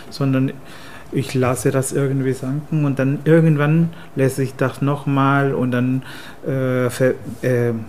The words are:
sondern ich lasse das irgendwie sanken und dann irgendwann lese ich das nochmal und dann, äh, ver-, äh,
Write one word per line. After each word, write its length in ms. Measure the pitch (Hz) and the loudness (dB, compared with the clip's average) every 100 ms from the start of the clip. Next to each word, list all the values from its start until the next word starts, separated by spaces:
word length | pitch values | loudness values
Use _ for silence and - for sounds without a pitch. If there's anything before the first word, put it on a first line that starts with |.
| - | -12
sondern 440 | - 139 131 135 - - - - - - | -4 0 2 0 -4 -14 -18 -18 -18 -6
ich 220 | - - | -4 -2
lasse 380 | 131 123 127 139 | 0 0 0 0
das 220 | 135 131 | 0 0
irgendwie 420 | - 139 135 131 | 0 0 0 0
sanken 500 | 127 131 143 151 156 | -2 -4 -4 -2 0
und 140 | 143 131 | 0 2
dann 220 | 131 139 | 0 0
irgendwann 640 | 156 165 160 147 147 160 165 - - | 4 6 6 4 4 4 2 -2 -8
lese 280 | - 131 131 | 0 0 0
ich 120 | 131 - | -4 0
das 260 | 131 - | -2 0
nochmal 720 | 139 143 143 139 135 139 139 | -2 -2 0 2 4 4 2
und 160 | 135 127 | 0 0
dann, 320 | 123 127 131 - - - - - | 0 0 -2 -4 -14 -16 -12 -6
äh, 440 | 135 131 127 123 | -2 0 0 0
ver-, 240 | - 131 - - 104 | 2 2 0 -6 -4
äh, 320 | 127 123 120 113 | 0 2 2 -2